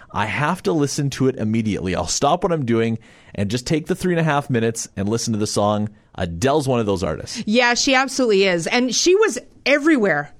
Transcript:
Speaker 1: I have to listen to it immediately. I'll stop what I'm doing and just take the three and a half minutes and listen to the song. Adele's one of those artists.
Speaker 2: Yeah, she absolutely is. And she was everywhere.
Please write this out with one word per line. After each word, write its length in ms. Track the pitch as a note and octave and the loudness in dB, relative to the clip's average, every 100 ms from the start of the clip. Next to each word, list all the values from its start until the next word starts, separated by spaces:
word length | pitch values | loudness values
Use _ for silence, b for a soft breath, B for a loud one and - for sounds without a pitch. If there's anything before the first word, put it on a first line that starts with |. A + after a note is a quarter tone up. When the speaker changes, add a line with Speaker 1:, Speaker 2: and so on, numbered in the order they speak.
| B | B
Speaker 1:
I 120 | - | -6
have 380 | G2+ G2+ D3 F3+ | -4 -2 -2 -2
to 100 | G3+ | 0
listen 380 | E3+ C#3+ - C#3+ | 0 0 0 -4
to 180 | - C3 | 0 0
it 80 | B2 | 0
immediately. 580 | A2 A2+ A2 F#2 F#2 | -2 0 0 -2 -2
I'll 120 | E2+ E2+ | -2 -2
stop 360 | - C#3 F3 | 0 0 2
what 80 | F#3+ | 0
I'm 140 | E3 | -2
doing 340 | B2 A2+ A2+ A2+ b b b | 0 2 2 -2 b b b
and 160 | - G2+ | -4 -2
just 160 | A#2+ - | -2 -2
take 220 | D#3 E3+ | -2 -2
the 60 | |
three 200 | F3+ F#3 | -2 0
and 60 | E3+ | 0
a 40 | |
half 240 | D#3+ C#3+ C#3 | 2 0 0
minutes 400 | B2 A2+ A2+ - - | 0 0 -2 -8 -4
and 100 | G2+ | -2
listen 280 | A2+ A#2 | -2 -2
to 40 | G#2+ | -2
the 80 | G#2+ | -2
song. 440 | - G#2 G#2 G#2 b b | 0 2 2 -2 b b
Adele's 520 | - F#2 E2 B2 D3+ C3 | -8 -6 -2 0 0 2
one 140 | B2 | 0
of 60 | G#2+ | 0
those 160 | G2 | 0
artists. 400 | E2+ D#2+ - B3 | -2 -4 -8 -10
Speaker 2:
Yeah, 300 | G#3 A3+ A#3+ | -2 2 2
she 200 | A#3+ - | 2 2
absolutely 500 | C4 C4+ - B3 G3 | 2 0 0 2 4
is. 220 | G3 F3 E3 | 4 2 0
And 280 | A#3+ B3 | 0 0
she 200 | - D#4+ F#4+ | 0 4 4
was 220 | G#4+ A#3+ - - - | 4 0 -10 -8 0
everywhere. 640 | D4 C#4+ D4+ G3+ D3 D3 - | 2 4 2 2 0 -4 -12